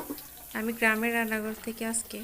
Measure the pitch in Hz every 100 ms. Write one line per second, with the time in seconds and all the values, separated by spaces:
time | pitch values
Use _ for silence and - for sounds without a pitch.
0 | - 294 - - - 226 220 226 226 220
1 | 233 233 220 220 214 214 - 226 226 226
2 | - 208